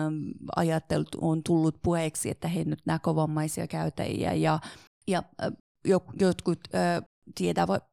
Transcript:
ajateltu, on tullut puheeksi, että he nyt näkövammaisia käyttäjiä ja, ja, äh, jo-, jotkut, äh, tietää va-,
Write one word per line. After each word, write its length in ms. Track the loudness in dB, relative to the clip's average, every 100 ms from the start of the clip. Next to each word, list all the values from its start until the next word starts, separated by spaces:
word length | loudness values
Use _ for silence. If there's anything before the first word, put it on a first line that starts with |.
| 0 -2 -6 -8 -6 0
ajateltu, 600 | 2 0 0 -2 -2 -2
on 220 | 0 0
tullut 380 | 2 4 4 2
puheeksi, 480 | 0 0 0 -2 -4
että 180 | -4 -2
he 160 | -2
nyt 180 | -2 -4 -2
näkövammaisia 840 | -2 0 2 2 0 -2 -4 -4
käyttäjiä 680 | -4 -4 -2 -4 -2 0
ja, 260 | 2 2 2 -2 -14 -20 _ -2
ja, 160 | -2 -2 -6
äh, 80 | -6 -8 _ _ 2
jo-, 200 | 2 0 2
jotkut, 400 | 2 2 0 -2 -2 0
äh, 260 | 2 0 -4 _ -16 -4
tietää 320 | -2 0 2
va-, 120 | 0 -4